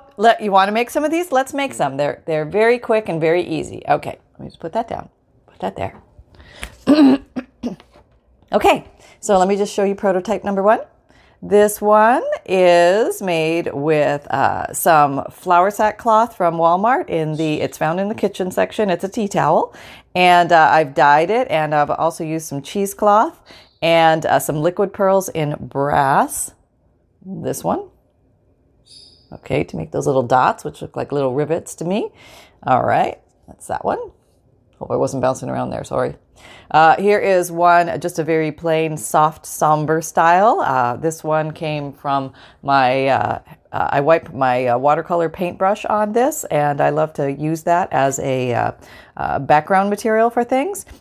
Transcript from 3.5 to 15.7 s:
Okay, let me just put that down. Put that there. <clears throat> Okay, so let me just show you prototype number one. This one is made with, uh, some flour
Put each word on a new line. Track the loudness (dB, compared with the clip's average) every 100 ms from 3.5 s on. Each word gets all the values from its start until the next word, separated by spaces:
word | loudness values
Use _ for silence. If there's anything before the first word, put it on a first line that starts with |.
| -6 -8 -8 -4
Okay, | -2 -4 -12 _
let | -20
me | -20
just | -14
put | -8
that | -8 -6
down. | -10 -12 _ _ _ _
Put | -12
that | -10 -8
there. | -10 -12 _ -20 _ -20 -20 -16 -16 -6 2
<clears throat> | 4 6 4 -2 -14 -14 _ -12 -12 _ _ _ _ _ _ _
Okay, | 2 2 2 -2 _ -20 _
so | 0 2
let | 2
me | 0
just | -2
show | -2
you | -2 0
prototype | -2 -2 -2 -6
number | -4 0
one. | 2 2 -2 _ _ _ _ _
This | 2 4 4 2
one | 2 4 4 2 -2 -6 -2
is | 2 4 6 4 2 0 -4
made | -4 -2 0 -2 -4
with, | -4 0 0 0 -2 -4
uh, | -2 0 -2 -6
some | -2 2 4 4 0 -8
flour | -8 0 2 2